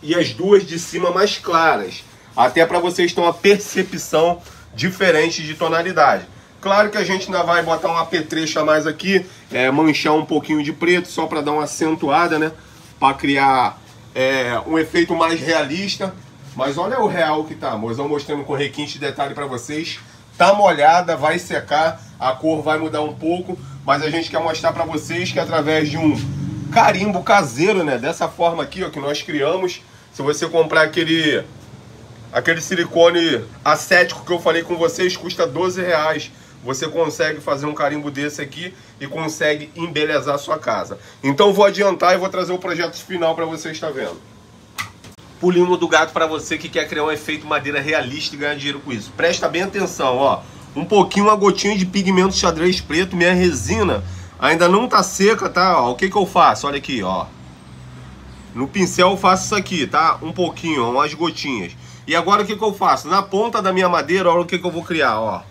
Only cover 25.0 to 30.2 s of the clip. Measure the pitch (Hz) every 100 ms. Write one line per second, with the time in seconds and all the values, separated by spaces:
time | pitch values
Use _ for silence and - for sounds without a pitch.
25 | 143 170 180 - 165 165 147 156 151 156
26 | 160 147 - - - - - 226 220 180
27 | 202 190 - 202 147 117 185 196 156 123
28 | 135 170 160 - 170 165 143 185 180 151
29 | 147 151 - 151 139 185 185 - - -
30 | - -